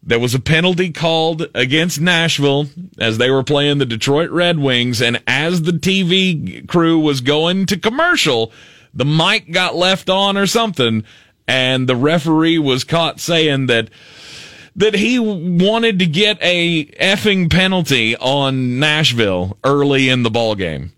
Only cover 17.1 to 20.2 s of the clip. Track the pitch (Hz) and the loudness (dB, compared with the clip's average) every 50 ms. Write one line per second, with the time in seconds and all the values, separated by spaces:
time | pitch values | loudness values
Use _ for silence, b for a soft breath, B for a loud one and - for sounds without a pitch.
17.1 | 196 - - 214 202 190 180 165 147 175 185 190 190 185 165 - 139 123 113 110 | 0 2 2 0 2 2 2 2 2 2 2 2 2 0 0 2 0 2 2 0
18.1 | 113 - - 127 135 143 139 135 131 131 127 123 123 127 147 156 151 151 156 147 | -2 0 0 0 0 2 0 0 0 -2 -2 -2 -2 0 0 0 2 2 0 0
19.1 | 120 117 113 101 92 90 90 95 101 _ - 131 139 143 143 143 139 135 135 131 | 2 2 0 2 2 0 -2 -4 -8 _ -2 0 2 2 2 2 2 2 2 2
20.1 | 127 127 | 2 0